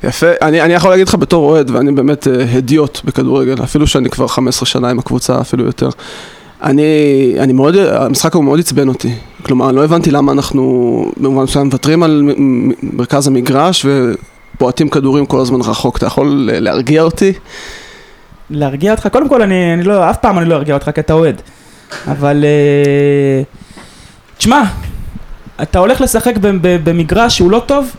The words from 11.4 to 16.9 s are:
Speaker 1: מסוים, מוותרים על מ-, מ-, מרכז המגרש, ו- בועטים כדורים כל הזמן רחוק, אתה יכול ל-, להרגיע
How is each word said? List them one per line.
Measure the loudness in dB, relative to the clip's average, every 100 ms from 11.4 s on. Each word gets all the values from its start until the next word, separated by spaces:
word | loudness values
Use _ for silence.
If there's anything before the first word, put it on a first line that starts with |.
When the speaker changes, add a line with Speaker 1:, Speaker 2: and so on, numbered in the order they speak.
Speaker 1:
מסוים, | 0 0 0
מוותרים | 0 0 2
על | 2 2
מ-, | 2 2 0 0 0
מ-, | -2 -6 -6
מרכז | -2 0 2
המגרש, | 0 0 0 2 0 0
ו- | 0 0 -4 -10 -20 -20 -4
בועטים | -2 0 0
כדורים | 0 0 0 0
כל | 0
הזמן | 0 -2
רחוק, | -2 -2 -4 -2
אתה | -2
יכול | 0 0
ל-, | 0 0 -2
להרגיע | -2 -2 0